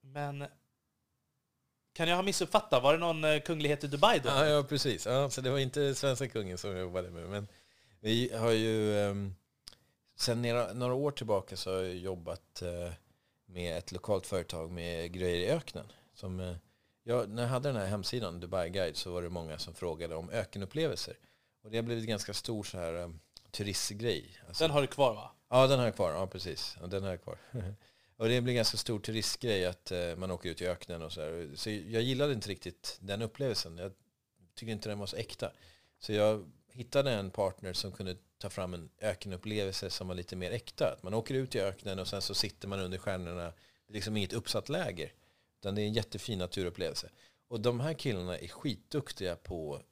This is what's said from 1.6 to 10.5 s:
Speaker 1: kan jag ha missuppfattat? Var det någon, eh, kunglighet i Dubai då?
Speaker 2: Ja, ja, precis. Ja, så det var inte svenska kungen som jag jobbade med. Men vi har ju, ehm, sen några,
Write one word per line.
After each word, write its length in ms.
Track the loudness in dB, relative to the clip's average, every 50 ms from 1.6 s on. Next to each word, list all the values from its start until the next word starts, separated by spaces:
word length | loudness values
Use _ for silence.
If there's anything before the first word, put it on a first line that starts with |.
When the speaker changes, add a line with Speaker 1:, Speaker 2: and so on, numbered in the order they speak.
| _ _ _ _ _ _ _
Speaker 1:
kan 160 | 0 2 4
jag 80 | 4
ha 60 | 4 4
missuppfattat? 600 | 2 2 2 0 4 4 2 4 6 4 6 8
Var 100 | 8 6
det 60 | 8
någon, 260 | 6 2 2 4 4
eh, 160 | 4 4 4
kunglighet 440 | 4 0 -2 2 4 2 2 2 0
i 20 |
Dubai 320 | -2 4 8 8 8 8 8
då? 100 | 4 4
Speaker 2:
Ja, 180 | 6 6 6
ja, 160 | 8 8 6 4
precis. 440 | 4 2 2 4 2 2 2 2
Ja, 240 | 2 4 4 4 2
så 100 | 0 0
det 100 | 0 2
var 80 | 2 2
inte 360 | 2 0 2 2 2 2 2
svenska 340 | 2 2 2 2 2 0 -2
kungen 300 | -2 -2 -2 -2 -4 -4
som 120 | -4 -4
jag 100 | -2 -2
jobbade 300 | -4 -2 -2 -2 -4 -2
med. 180 | -6 -10 -8 -4
Men 200 | -4 -4 -4 -6 -10 -20 -20 _ _ _ _ _ _ _
vi 320 | 0 2 2 2 2 0 0
har 140 | 2 4 4
ju, 480 | 4 6 4 4 4 4 4 4 4 4
ehm, 340 | 2 2 0 -2 -4 -4 -6 -10 _ _ _ _ _ -20 -20 _ _ _ _ _ _ _ _
sen 260 | -2 0 0 0 2 2
några, 300 | 2